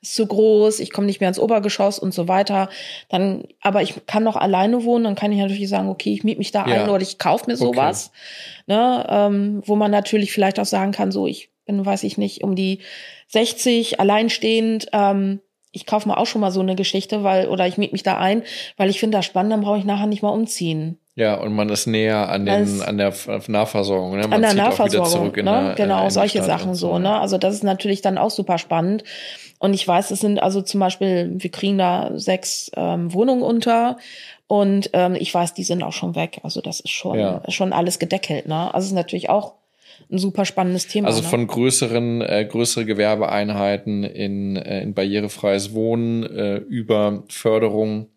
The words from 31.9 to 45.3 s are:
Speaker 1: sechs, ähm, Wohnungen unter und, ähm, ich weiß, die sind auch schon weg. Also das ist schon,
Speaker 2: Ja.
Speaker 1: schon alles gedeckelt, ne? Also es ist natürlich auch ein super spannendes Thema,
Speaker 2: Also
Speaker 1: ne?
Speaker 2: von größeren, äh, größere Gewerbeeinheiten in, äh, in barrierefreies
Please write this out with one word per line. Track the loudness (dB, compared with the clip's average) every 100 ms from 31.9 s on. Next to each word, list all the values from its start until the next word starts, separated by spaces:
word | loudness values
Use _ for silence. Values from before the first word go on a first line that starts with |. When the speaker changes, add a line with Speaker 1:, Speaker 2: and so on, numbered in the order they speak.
| 2 -2 -4
Speaker 1:
sechs, | -2 -2 -2 -8 -8 -4
ähm, | -2 -2 -2
Wohnungen | 0 2 2
unter | 2 0 2 2 2 -2 -14 -20 -20 -20 _
und, | 2 4 2 2
ähm, | 2 2 0
ich | 0
weiß, | 0 -2
die | -4
sind | -4 -2
auch | -2
schon | -4 -4 -4
weg. | -4 -6
Also | -10 -8
das | -8 -10
ist | -8
schon, | -8 -4 0
Speaker 2:
Ja. | 0 -2 -6
Speaker 1:
schon | -4 0
alles | 0 0 -2
gedeckelt, | -4 -4 -4 -6 -4
ne? | -4 -2
Also | -2 -2
es |
ist | -2
natürlich | -4 -6 0
auch | 0 0 _ _ _ _ -20 _
ein | -2
super | -2 0 -2
spannendes | 0 0 0 -2
Thema, | 0 0
Speaker 2:
Also | 0
Speaker 1:
ne? | 0
Speaker 2:
von | 0 0
größeren, | 2 2 2 0 0 0 -2
äh, | 0 0 0
größere | 0 0 0 -2
Gewerbeeinheiten | 2 2 2 2 0 0 0 0 0 -2 -4 -4
in, | -4 -4 -2 -4 -4
äh, | -4 -6
in | -4
barrierefreies | -2 0 0 -2